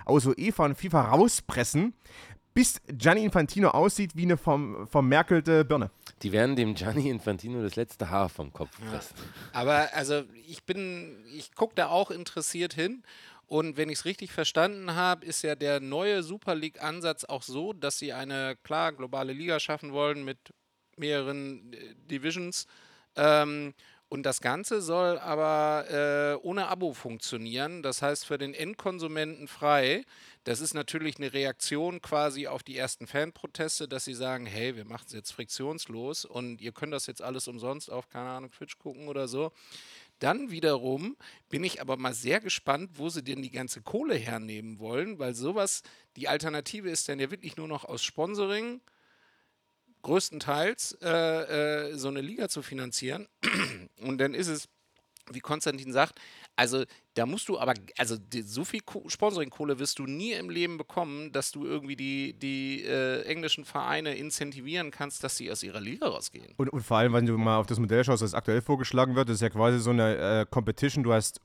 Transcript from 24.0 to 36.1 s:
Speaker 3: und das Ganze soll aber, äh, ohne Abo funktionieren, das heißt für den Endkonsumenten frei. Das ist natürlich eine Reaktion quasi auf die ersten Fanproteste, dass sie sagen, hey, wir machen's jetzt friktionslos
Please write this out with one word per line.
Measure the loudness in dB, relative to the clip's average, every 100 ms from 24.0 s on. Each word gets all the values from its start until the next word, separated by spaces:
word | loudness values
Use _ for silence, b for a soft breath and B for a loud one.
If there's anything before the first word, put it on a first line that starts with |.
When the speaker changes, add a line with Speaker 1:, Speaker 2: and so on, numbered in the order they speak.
| _
Speaker 3:
und | -4
das | -2 0
Ganze | 0 0 -2 -2
soll | 0 2 2 0
aber, | -2 0 2 4 2 0 0 0 2 2 2 0
äh, | -4
ohne | -4 -2
Abo | -2 -2
funktionieren, | -4 -10 -8 -6 -6 -6 -4 -4 -4
das | -4 0
heißt | 0 0
für | -4 -4
den | -4
Endkonsumenten | -6 -8 -4 -6 -4 -6 -4 -6 -6 -14
frei. | -2 4 6 6 2 -2 b b b
Das | -4 -2
ist | -2
natürlich | -4 -4 -4 -4 -4
eine | -4
Reaktion | -2 -2 -2 -2 0 -2 -4
quasi | -2 0 2 -2 -6
auf | -8
die | -8 -6
ersten | -6 -6 -4
Fanproteste, | -2 -2 -6 -16 -6 -4 -2 -4
dass | -6 -8
sie |
sagen, | -6 -4 -4 -6
hey, | -4 -4 -4
wir | -10
machen's | -14 -14
jetzt | -12 -12
friktionslos | -12 -10 -6 -6 -6 -8 -8 -6